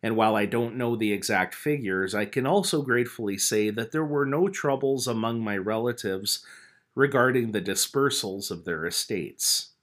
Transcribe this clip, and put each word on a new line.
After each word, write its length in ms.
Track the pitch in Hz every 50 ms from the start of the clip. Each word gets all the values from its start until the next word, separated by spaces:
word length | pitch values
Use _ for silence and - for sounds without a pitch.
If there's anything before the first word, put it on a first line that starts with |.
And 140 | - 110 110
while 220 | 113 110 113 107
I 100 | 107 104
don't 300 | 98 90 117 120 117 110
know 180 | 127 123 117 117
the 180 | 110 110 107 104
exact 440 | 101 101 - 110 95 92 - -
figures, 580 | - - 151 151 147 120 98 95 95 95 95 104
I 100 | 104 104
can 220 | 101 - 131 127
also 360 | 135 170 202 185 - - 151 143
gratefully 540 | 127 120 120 120 120 - - 113 101 98
say 320 | 101 - - - 107 107 107
that 200 | 104 113 113 -
there 140 | - 156 156
were 200 | 147 147 143 143
no 220 | 139 139 156 180
troubles 640 | 202 190 - - 147 139 135 139 135 139 131 110 123
among 320 | 120 113 110 113 117 117
my 160 | 113 107 101
relatives 880 | 98 95 104 107 110 117 123 117 - - 104 95 95 98 104 - - - - - - - - _ _ _ _ _
regarding 560 | - 135 139 135 127 120 127 131 131 117 113
the 100 | 104 104
dispersals 920 | 90 98 95 - - - - 139 139 139 - - - 101 95 98 95 - 98
of 120 | 85 82
their 220 | 87 85 78 78
estates. 840 | 87 85 - - - 117 92 78 - - _ - - - - - - _ _